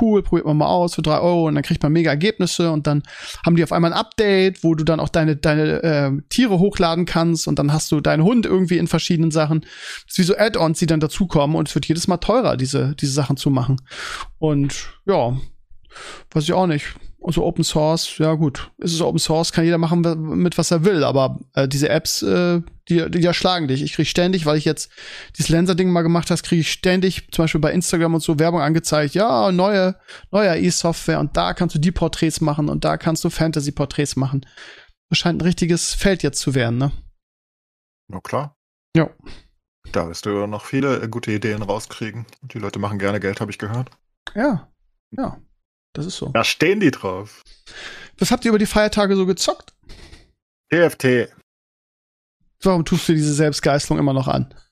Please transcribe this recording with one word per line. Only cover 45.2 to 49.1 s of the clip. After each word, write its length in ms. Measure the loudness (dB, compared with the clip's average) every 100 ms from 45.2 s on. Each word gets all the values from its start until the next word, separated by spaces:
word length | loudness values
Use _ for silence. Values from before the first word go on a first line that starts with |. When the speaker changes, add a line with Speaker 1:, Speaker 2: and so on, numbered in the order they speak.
| -8 -10 -20 _ _ _ _ -10
Speaker 1:
Das 100 | -10
ist 100 | -8
so. 140 | -4
Speaker 2:
Da 120 | -2
stehen 380 | -2 0 0 2
die 100 | 2
drauf. 500 | 0 -6 -8 -12 -20 -20 -20 -20 -18 -18 -18 -12 -4
Speaker 1:
Was 140 | 0
habt 120 | 0
ihr 40 | 2
über 100 | 2
die 80 | 2
Feiertage 480 | 2 2 2 2